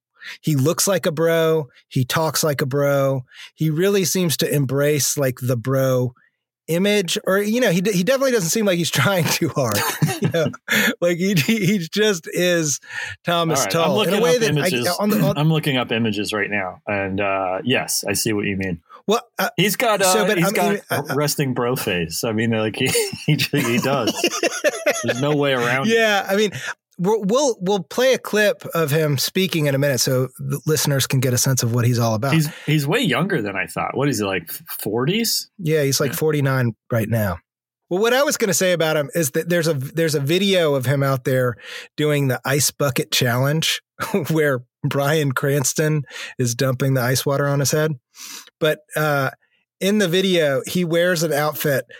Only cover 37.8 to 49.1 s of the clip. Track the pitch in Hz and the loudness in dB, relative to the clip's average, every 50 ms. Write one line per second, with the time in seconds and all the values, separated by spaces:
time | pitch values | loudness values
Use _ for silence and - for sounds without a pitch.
37.8 | _ - 175 190 220 240 247 262 294 302 214 - 233 202 165 - 190 180 180 160 | _ -4 -2 0 2 2 4 4 2 2 0 0 0 0 0 2 2 2 2 2
38.8 | 165 156 156 156 143 139 - 170 165 131 - 160 160 170 175 175 151 165 156 135 | 2 2 0 0 -2 -2 -2 -2 -2 0 -2 -2 -2 0 0 0 2 0 -2 -2
39.8 | 131 147 - 160 165 160 139 151 139 135 170 190 202 196 185 180 165 147 143 135 | -4 -6 -2 -2 0 0 0 0 0 0 0 2 2 2 2 2 2 2 2 0
40.8 | 120 127 147 139 139 139 135 127 - 143 131 127 127 123 117 - - - - - | 0 0 0 2 2 0 0 0 0 0 0 0 0 -2 -4 -6 -12 -16 -16 -16
41.8 | - - - - 151 151 147 143 139 131 123 - - 131 139 151 131 - - - | -16 -12 -6 -2 0 0 2 2 0 0 -2 -2 -2 0 0 0 0 0 -2 -2
42.8 | 147 139 131 - 151 - - - 139 120 117 123 135 139 151 160 156 - - - | -2 -2 -2 -2 -4 -2 -2 0 0 0 0 0 0 0 0 0 -2 -2 -4 -6
43.8 | _ _ _ - - - - 202 143 - 160 160 151 147 131 123 - _ _ _ | _ _ _ -10 -8 -4 -4 -2 -2 0 2 2 2 2 0 -2 -4 _ _ _
44.8 | - 139 - 139 139 143 156 160 147 139 131 - - 139 139 147 135 - - - | -6 -4 -2 0 0 2 2 2 2 0 -2 0 0 0 0 0 0 0 0 0
45.8 | 156 151 156 151 135 - - - - - - - 127 120 117 120 139 131 131 127 | 0 2 0 0 -2 -6 -10 -14 -14 -10 -6 -2 -2 -2 0 0 0 0 0 0
46.8 | 143 135 135 131 117 123 131 127 - 147 139 139 143 143 143 143 139 - 165 151 | 0 0 2 2 2 0 0 0 0 0 0 0 0 0 0 0 0 0 0 0
47.8 | 156 160 151 - _ _ - - - - - - - - _ - 165 151 151 151 | 0 0 -2 -6 _ _ -20 -20 -18 -16 -16 -18 -20 -16 _ -2 0 0 0 -2
48.8 | _ - - 151 156 151 | _ -6 -4 -2 0 2